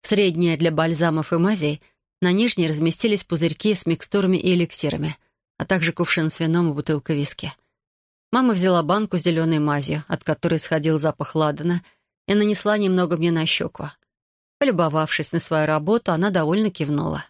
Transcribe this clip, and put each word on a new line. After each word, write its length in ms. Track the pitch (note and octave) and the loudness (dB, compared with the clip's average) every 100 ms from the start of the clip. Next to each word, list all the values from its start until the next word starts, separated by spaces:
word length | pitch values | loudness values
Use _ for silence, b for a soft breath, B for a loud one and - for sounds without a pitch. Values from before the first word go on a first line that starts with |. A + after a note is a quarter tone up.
средняя — 540 | - G#3 G3 E3 F3 D#3 | 0 2 2 2 0 2
для 120 | E3 | 0
бальзамов 640 | D#3 E3 D#3+ E3+ D#3 D3+ | 2 0 0 0 0 -2
и 40 | E3+ | 0
мазей, 460 | F#3 G#3 D3+ D3+ b b _ _ | 0 0 -2 -4 b b _ _
на 120 | F3+ | 0
нижней 340 | F#3+ A#3 G3+ D#3+ | 2 2 0 0
разместились 580 | D3+ E3 - A3+ G#3 | 0 0 0 0 0
пузырьки 500 | - E3 E3 D#3 G#3+ | -2 -2 -2 0 0
с 120 | G3+ - | 0 0
микстурами 500 | E3 - G3+ F#3 F#3 | -2 -2 0 2 2
и 180 | - | 2
эликсирами, 640 | F3 E3+ - D3+ D#3 D#3 - _ _ _ _ | 0 0 0 -2 -4 -6 -8 _ _ _ _
а 100 | - | -2
также 260 | F#3+ D#3+ | 0 0
кувшин 380 | - E3+ - D#3 | -2 -2 0 0
с 100 | - | 0
вином 300 | D#3+ E3+ E3+ | 0 2 0
и 40 | |
бутылка 380 | C#3+ D3 D3+ - | -2 -2 -4 -2
виски. 400 | D3 D3 - D3+ - _ _ _ _ _ _ _ | -2 -2 -4 -10 -14 _ _ _ _ _ _ _
Мама 240 | A#3+ B3+ | 2 2
взяла 280 | G3 F#3 F3 | 2 4 2
банку 360 | D3+ G3+ G#3 F3+ | 2 0 0 0
с 40 | |
зелёной 360 | F3 E3 E3 D#3 | 0 2 2 2
мазью, 460 | D3+ D3 C#3 D3+ - | 2 0 -2 -4 -4
от 160 | E3 | -6
которой 340 | - D3+ F3 D#3+ | -4 -4 -2 0
исходил 420 | - D#3+ D#3 D#3 | 0 0 0 0
запах 360 | D#3 - C#3+ | 0 -4 -6
ладана, 480 | D#3 D3+ D3 E3 F3 b b _ _ - | -2 -2 -2 -2 -4 b b _ _ -2
и 80 | |
нанесла 440 | G#3 G#3 G#3 G#3 G#3+ | 0 2 0 0 0
немного 380 | G3 F#3 F3 E3 | 2 2 0 0
мне 160 | E3+ | 0
на 120 | E3 | 0
щеку. 460 | E3 - D#3+ - D3 - _ _ _ _ _ _ | 0 -2 -4 -8 -14 -14 _ _ _ _ _ _
Полюбовавшись 720 | C#4 F3+ E3 D#3 D#3 - D3+ | 0 2 0 0 -2 -2 -2
на 60 | E3 | 0
свою 280 | - D#3 D3+ | 0 0 0
работу, 460 | D#3 D3+ A3+ - | 0 0 0 0
она 180 | E3 G3+ | 0 0
довольно 400 | F3+ D3+ F#3+ G#3+ | 0 0 0 -2
кивнула. 540 | - C#3+ D3 D#3 D#3 - | -2 -2 -2 -2 -6 -10